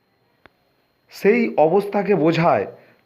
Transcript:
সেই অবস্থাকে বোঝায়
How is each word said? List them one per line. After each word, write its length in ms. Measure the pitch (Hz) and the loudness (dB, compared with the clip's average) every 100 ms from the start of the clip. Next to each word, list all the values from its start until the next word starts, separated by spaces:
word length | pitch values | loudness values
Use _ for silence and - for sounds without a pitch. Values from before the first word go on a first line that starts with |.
| _ _ _ _ _ _ _ _ _ _ _ | _ _ _ _ _ _ _ _ _ _ _
সেই 440 | - 190 233 226 - | -4 0 0 0 0
অবস্থাকে 580 | 156 196 196 208 185 185 | 2 2 -2 -4 -2 0
বোঝায় 520 | 160 156 165 120 92 - _ _ | 0 2 0 0 -2 -10 _ _